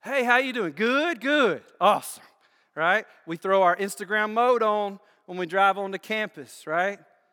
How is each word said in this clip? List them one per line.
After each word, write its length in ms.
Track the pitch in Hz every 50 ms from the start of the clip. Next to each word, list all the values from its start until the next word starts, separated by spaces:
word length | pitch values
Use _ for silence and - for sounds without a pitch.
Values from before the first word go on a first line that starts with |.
| _
"Hey, 220 | 202 269 277 247
how 140 | 240 240 247
you 160 | 269 262 247
doing?" 180 | 247 202 165 139
"Good, 480 | 147 208 233 254 277 302 349 339 214
good, 420 | 208 269 294 302 269 208 160 117 - _ _ _
awesome," 460 | 175 196 208 - - - - - - - _ _ _ _ _ _ _ _ _
right? 320 | 151 160 170 190 214 - _ _ _ _
We 100 | 165 165
throw 260 | 165 - 190 190 196 190
our 140 | 175 180
Instagram 560 | 180 196 196 - - 208 180 208 214 214 214 214
mode 300 | 226 240 247 254 233 220
on 360 | 214 208 208 208 202 196 196 _ _ _ _ _
when 100 | - 180
we 80 | 180 180
drive 320 | 165 170 196 196 196 190
onto 220 | 196 202 196 196 185
campus, 680 | - - 220 220 214 202 _ 160 135 113 - - -
right? 320 | - 156 170 180 202 202 196 - _ _ _ _ _